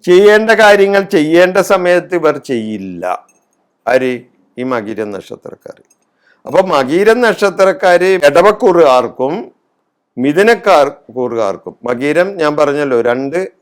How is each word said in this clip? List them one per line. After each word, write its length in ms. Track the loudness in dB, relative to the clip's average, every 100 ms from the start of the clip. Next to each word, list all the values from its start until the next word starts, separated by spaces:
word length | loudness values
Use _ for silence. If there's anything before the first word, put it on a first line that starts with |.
| 4
ചെയ്യേണ്ട 420 | 4 6 4 2 2
കാര്യങ്ങൾ 420 | 4 4 2 0 0 -2
ചെയ്യേണ്ട 420 | 2 2 2 0 0
സമയത്ത് 420 | 0 2 -2 -2 -2
ഇവർ 160 | -2 -4 -6
ചെയ്യില്ല. 540 | -8 -6 -10 -12 -10 -8 -8 _ _ _ _ _ _ -2
ആര്? 200 | 0 0 -6 _ _ _ -12
ഈ 40 | -6
മകീര 320 | -6 -6 -8 -10 -10
നക്ഷത്രക്കാർ. 640 | -16 -20 -20 -20 -20 -20 _ _ _ _ _ _ -4
അപ്പൊ 160 | -2 0
മകീര 420 | -2 0 0 2 2
നക്ഷത്രക്കാര് 880 | 0 0 -4 0 0 2 2 2 2 2 2
ഇടവക്കൂറുകാർക്കും 1040 | 4 2 2 0 4 4 2 0 -6 -6 -6 -12 _ _ _ _ _ _ -4
മിഥുനക്കാർ 680 | -2 2 2 2 2 2 2 -4 -14 -8
കൂറുകാർക്കും, 580 | -6 -4 -4 -6 -14 -12 -8
മകീരം 400 | -4 -2 0 -2 -2
ഞാൻ 100 | -4 0
പറഞ്ഞല്ലോ 380 | -2 -2 -2 -2 0
രണ്ട് 280 | -4 -4 -6 -8 _